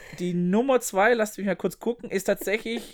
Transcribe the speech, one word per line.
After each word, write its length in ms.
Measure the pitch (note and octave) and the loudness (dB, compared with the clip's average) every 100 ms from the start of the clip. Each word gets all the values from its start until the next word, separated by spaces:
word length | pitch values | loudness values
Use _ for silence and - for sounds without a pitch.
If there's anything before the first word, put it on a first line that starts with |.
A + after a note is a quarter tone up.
| - - | -12 -6
die 140 | F3+ | -2
Nummer 480 | F3 F3+ G3+ C4+ B3+ | 0 2 2 4 2
zwei, 320 | - F#3+ G#3+ | 2 2 4
lasst 220 | A#3+ G#3+ - | 4 0 -2
mich 100 | G3 | -4
mal 100 | F3 | -2
kurz 220 | F#3+ - | -2 -2
gucken, 300 | A3 A#3+ A3 | -4 -4 -4
ist 140 | F#3+ | -4
tatsächlich, 680 | G3+ G3 - A3 A3+ A#3 - | 0 -2 0 -2 -2 -6 -8